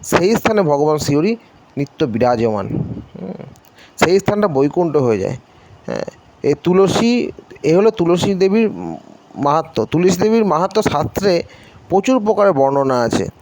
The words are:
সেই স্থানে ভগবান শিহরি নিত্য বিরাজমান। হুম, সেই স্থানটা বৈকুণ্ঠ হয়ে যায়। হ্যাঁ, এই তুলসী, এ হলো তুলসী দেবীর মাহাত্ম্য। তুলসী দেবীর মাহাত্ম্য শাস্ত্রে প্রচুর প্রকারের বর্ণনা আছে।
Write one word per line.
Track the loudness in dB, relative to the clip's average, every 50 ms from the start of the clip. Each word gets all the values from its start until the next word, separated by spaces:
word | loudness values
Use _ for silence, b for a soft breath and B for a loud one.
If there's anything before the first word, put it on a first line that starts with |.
| -6 -2
সেই | -2 0 2 2 0
স্থানে | 0 0 0 0 2 2 0
ভগবান | 0 0 0 0 0 -2 -2
শিহরি | 0 0 0 0 0 -2 -4 b b b b _ _ _
নিত্য | -8 -8 -8 _ -4 -4
বিরাজমান। | -2 0 0 0 2 2 0 0 0 -2 -2 -4
হুম, | -4 -4 -6 -6 -6 -8 -12 -14 -16 _ -14 -14 -14 -14 -14 -16 -20 -20 -20 _ _ B B B B B
সেই | -2 0 2 2 2
স্থানটা | 2 0 -2 0 -2
বৈকুণ্ঠ | 0 2 2 0 2 0 0 -2 0 0
হয়ে | 0 2 2 0 0 -2
যায়। | -4 -6 -8 -12 b b b b b b -18 -10
হ্যাঁ, | -8 -8 -8 -8 -10 -12 -20 _ _ _ _ -2
এই | -2 -2 0 0
তুলসী, | 0 2 4 2 2 2 0 0 0 0 0 -2 -4 -8 -14 -20 _ -20 -4 0 2
এ | 2
হলো | 4 4 2 2 2
তুলসী | 0 0 2 2 2 -2 0 0
দেবীর | 0 2 2 2 0 0 -2 -6 -10 -10 -10 -12 -14 -20 -20 -20 -20 -20 -10 -2 0
মাহাত্ম্য। | 0 0 0 -2 -2 -4 -4 -4 0
তুলসী | 0 2 2 2 2 2 0
দেবীর | 2 2 2 2 2 0
মাহাত্ম্য | 0 -2 -2 -2 -2 -2 0
শাস্ত্রে | -2 -2 -4 -4 -6 -2 -2 0 0 0 -4 B B B B B B B B -2
প্রচুর | -2 0 2 2 0 2 2
প্রকারের | 0 0 2 2 2 4 4
বর্ণনা | 2 2 2 0 0 2 2 0 0
আছে। | 0 0 -2 -4 -4 -8 -14